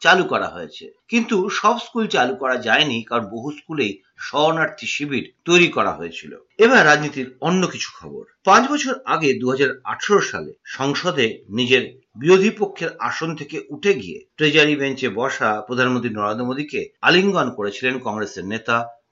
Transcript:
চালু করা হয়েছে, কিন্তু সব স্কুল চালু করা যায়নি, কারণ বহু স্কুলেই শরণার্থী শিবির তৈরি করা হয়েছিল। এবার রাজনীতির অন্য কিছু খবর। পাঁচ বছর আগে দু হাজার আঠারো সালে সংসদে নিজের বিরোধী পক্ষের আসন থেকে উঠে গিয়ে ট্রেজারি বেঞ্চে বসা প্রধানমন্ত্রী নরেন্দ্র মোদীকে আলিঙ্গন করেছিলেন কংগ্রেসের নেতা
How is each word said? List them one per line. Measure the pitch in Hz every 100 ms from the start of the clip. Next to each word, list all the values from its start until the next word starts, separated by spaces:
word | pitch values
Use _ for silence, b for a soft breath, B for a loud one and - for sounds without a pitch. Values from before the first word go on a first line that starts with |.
চালু | 165 185
করা | 143 110 90
হয়েছে, | 87 - - - _ _
কিন্তু | 233 233 202 196
সব | - 214 233
স্কুল | - 233 214
চালু | 175 127
করা | 131 131 127
যায়নি, | 113 127 151 117
কারণ | 107 117 101
বহু | 113 139
স্কুলেই | 147 - 156 107 - _ -
শরণার্থী | - 135 151 160 156 - -
শিবির | - 147 127 - _
তৈরি | - 175 170
করা | 127 98
হয়েছিল। | 82 85 - 76 - _ -
এবার | 226 247
রাজনীতির | 156 147 147 139 127 -
অন্য | 156 185 175
কিছু | 113 -
খবর। | - 78 71 - _
পাঁচ | 190 214 254
বছর | 294 262 262 -
আগে | 165 147
দু | 113 123
হাজার | 131 139 -
আঠারো | 104 113 - 202
সালে | 131 90 76 - -
সংসদে | - 139 143 180 143 110 101 -
নিজের | 107 123 131 - - _ 107
বিরোধী | 151 190 208
পক্ষের | 214 196 - 165 -
আসন | 120 - 165 151
থেকে | 147 156 -
উঠে | 147 202
গিয়ে | 143 95 - -
ট্রেজারি | - 151 151 151 147
বেঞ্চে | 139 127 127
বসা | 101 131 - 117 107
প্রধানমন্ত্রী | 107 123 127 123 117
নরেন্দ্র | 107 104 110 123
মোদীকে | 135 147 117 - _
আলিঙ্গন | 127 175 196 185 131
করেছিলেন | - 101 - 127 127
কংগ্রেসের | 120 104 101 92 92
নেতা | 110 - 117 - - _